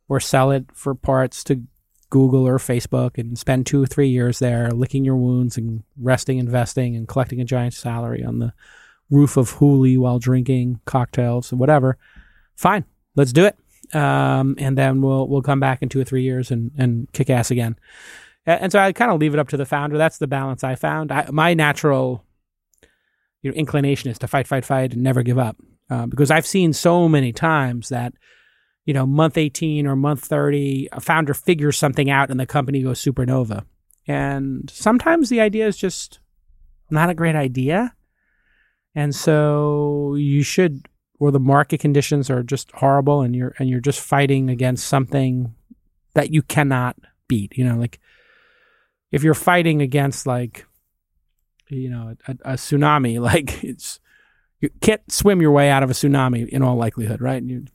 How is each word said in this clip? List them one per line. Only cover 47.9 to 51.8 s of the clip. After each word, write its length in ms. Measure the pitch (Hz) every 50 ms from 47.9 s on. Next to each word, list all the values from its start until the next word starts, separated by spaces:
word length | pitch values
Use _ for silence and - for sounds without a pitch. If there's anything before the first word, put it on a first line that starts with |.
| - - _ _ _ _ _ _ _ _ _ _ _ _ _ _ _ _ _ _ _ _ _ _
if 100 | - 143 147
you're 100 | 160 147
fighting 460 | - - 190 175 175 165 165 156 147
against, 440 | 143 131 135 147 139 139 131 - -
like, 400 | 139 123 123 123 117 - - - _ _ _ _ _ _ _ _ _ _ _ _ _ _ _ _ _ _ _ _ _
you 200 | 143 131